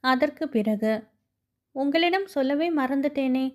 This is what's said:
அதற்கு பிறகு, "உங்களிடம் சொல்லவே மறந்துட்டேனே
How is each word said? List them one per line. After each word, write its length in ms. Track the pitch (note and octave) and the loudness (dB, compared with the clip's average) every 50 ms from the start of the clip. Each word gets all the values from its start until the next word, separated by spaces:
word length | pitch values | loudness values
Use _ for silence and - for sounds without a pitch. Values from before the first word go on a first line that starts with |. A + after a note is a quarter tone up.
| - | 2
அதற்கு 420 | C4 C4 B3+ C#4 D4 C#4+ - D#4+ D4+ | 0 2 2 2 0 0 -4 -8 -2
பிறகு, 440 | - A3+ G3+ A3 G#3+ G3+ A3 A3 A3 G#3+ A3 _ _ _ _ _ _ _ _ _ _ _ _ _ _ | 0 0 2 2 0 0 0 0 0 -2 -4 _ _ _ _ _ _ _ _ _ _ _ _ _ _
"உங்களிடம் 520 | C4 C#4 C#4+ C#4 E4 E4 F4 E4+ G4 G4 F#4+ | -2 -2 0 2 2 2 2 2 0 -2 -2
சொல்லவே 400 | - C#4+ C4+ C4 C#4+ C#4+ D#4+ F4 E4 | -2 -2 0 0 0 0 0 0 0
மறந்துட்டேனே 720 | D4 C4 B3+ C#4 C#4 C#4 D4 D4 C#4 C4+ C4 B3+ C4 C4 C4 | 0 0 0 0 0 0 -2 -2 -2 -2 0 0 0 -2 -4